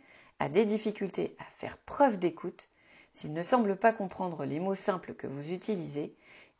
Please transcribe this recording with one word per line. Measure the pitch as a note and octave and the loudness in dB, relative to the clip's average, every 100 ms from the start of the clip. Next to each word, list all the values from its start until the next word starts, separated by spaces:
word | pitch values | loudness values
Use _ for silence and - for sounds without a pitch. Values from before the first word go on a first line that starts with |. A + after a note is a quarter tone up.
| - - - - | -20 -20 -20 -6
a | C#3+ | 2
des | E3 G#3+ | 4 4
difficultés | A3 A3 G#3 G3 F3+ E3 - | 2 -2 -4 -4 -2 -6 -6
à | - | -18
faire | - - - | -10 -10 -10
preuve | - - C#4 G3 | -10 4 6 6
d'écoute, | F3 E3 F3+ - - _ _ - - | 0 0 -8 -10 -20 _ _ -20 -20
s'il | - D3+ | -12 -6
ne | D#3 | -6
semble | F3 B3+ G3+ F#3+ | 4 4 4 4
pas | A3+ | 4
comprendre | A3 F#3+ - F#3 D#3 C3+ | 4 -4 -4 -6 -4 -4
les | D3 | -2
mots | F#3+ G3 | 0 0
simples | - F3+ - | 0 -2 -6
que | - - | -10 -8
vous | C#3 D3 | -8 -6
utilisez, | F3+ - F#3+ D3 C#3+ D#3+ - - - - | -6 -2 -2 -2 -6 -6 -10 -20 -20 -20